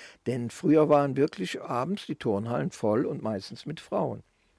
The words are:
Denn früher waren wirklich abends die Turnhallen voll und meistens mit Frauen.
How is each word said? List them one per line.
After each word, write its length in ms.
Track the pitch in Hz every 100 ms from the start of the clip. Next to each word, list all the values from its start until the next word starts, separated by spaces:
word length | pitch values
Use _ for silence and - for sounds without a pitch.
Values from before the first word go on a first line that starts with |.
| - - -
Denn 240 | 120 120
früher 380 | - - 156 147
waren 280 | 147 143 135
wirklich 460 | 147 - 180 -
abends 440 | - 120 143 202 -
die 100 | 151
Turnhallen 540 | 120 98 113 127 151
voll 360 | - 113 107 156
und 160 | -
meistens 440 | 107 101 - - 139
mit 140 | 165
Frauen. 420 | - - 151 110 - _ _